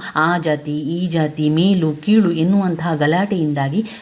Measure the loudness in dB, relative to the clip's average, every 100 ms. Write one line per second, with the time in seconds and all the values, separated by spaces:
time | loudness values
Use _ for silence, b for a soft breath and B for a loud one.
0 | B -2 0 0 -2 -4 -4 -6 -4 -4
1 | -2 0 -2 0 0 2 2 2 0 -2
2 | 2 4 4 2 2 2 2 -2 -2 0
3 | 2 2 0 0 0 0 -2 -2 -4 B